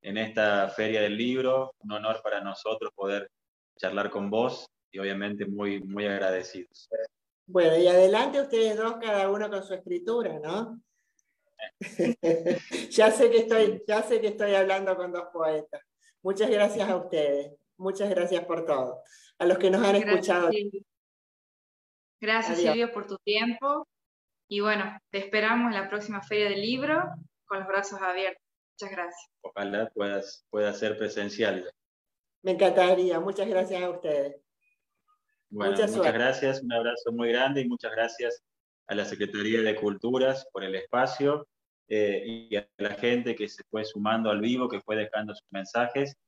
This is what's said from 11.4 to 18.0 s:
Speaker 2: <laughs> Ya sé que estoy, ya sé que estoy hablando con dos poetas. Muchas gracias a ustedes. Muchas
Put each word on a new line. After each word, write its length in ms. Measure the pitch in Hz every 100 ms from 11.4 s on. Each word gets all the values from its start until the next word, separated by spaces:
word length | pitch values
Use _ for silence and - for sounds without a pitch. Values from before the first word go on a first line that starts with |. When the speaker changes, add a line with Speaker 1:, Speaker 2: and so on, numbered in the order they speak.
| _ _ 107 _
Speaker 2:
<laughs> 1080 | - - - 233 - 165 165 - - - -
Ya 200 | - 214
sé 180 | - 233
que 100 | 233
estoy, 440 | 220 226 208 190 -
ya 140 | 214
sé 180 | 214 233
que 60 | 214
estoy 280 | 208 208 196
hablando 400 | 190 190 196 180
con 160 | 180
dos 140 | 175 175
poetas. 480 | 170 156 156 151 147 _ _ _ _
Muchas 280 | 185 196 214
gracias 400 | 208 208 - 202
a 60 | 180
ustedes. 580 | - 165 147 143 143 - _ _
Muchas 320 | 190 190